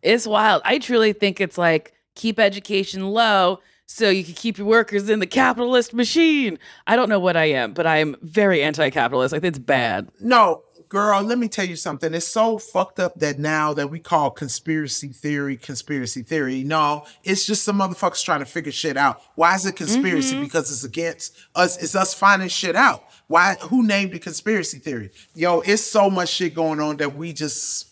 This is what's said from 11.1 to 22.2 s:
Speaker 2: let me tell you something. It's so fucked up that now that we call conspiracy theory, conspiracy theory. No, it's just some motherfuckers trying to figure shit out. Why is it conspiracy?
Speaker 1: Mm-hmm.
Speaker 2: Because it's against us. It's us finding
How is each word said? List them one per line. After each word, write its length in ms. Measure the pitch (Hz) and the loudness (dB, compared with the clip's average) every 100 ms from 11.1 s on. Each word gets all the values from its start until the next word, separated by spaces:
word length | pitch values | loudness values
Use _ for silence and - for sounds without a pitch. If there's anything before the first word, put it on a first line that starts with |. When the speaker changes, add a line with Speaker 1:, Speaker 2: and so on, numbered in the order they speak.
| 196 | 2
Speaker 2:
let 160 | 208 247 | 2 -2
me 80 | 226 | -2
tell 180 | - 185 | -2 -4
you 100 | 165 | -4
something. 380 | 175 143 160 | -8 -4 -4
It's 140 | 160 170 | -4 -4
so 320 | 226 226 214 | 0 0 0
fucked 400 | - 185 190 - | -4 -2 -2 -2
up 200 | 180 - | -4 -2
that 200 | 151 143 | -4 -2
now 340 | 151 156 151 | -2 0 0
that 160 | 147 143 | -2 -6
we 100 | 160 | -8
call 300 | - 160 139 | -2 0 0
conspiracy 760 | - 143 - - 156 143 - 139 | -4 -8 -8 -4 -4 -4 -8 -10
theory, 500 | 123 147 147 143 131 | -10 -6 -4 -4 -8
conspiracy 640 | - 127 - 143 120 131 | -10 -12 -6 -6 -6 -8
theory. 420 | 117 160 131 131 | -6 -4 -2 -4
No, 420 | 135 160 147 147 - - | -2 0 0 -2 -10 -12
it's 240 | 180 196 - | -4 -2 0
just 160 | 208 | -2
some 160 | - 202 | 0 0
motherfuckers 440 | 190 180 190 - | -2 -2 -4 -2
trying 180 | - 151 | -2 -2
to 40 | 139 | -2
figure 260 | 175 147 | -8 -8
shit 260 | - 160 135 | -6 -4 2
out. 240 | 143 - _ | 0 0 _
Why 220 | - 165 190 | 2 2 4
is 100 | 190 | -2
it 100 | - | -4
conspiracy? 600 | 175 240 285 277 269 262 | -2 0 2 0 -2 -4
Speaker 1:
Mm-hmm. 80 | |
Speaker 2:
Because 280 | 285 165 147 | -2 -2 -2
it's 120 | 135 | -8
against 520 | 131 165 165 - - - - - | -8 -6 -6 -6 -14 -16 -8 0
us. 260 | 180 180 | 0 0
It's 140 | 160 190 | -2 0
us 180 | 190 | -2
finding 360 | - | 2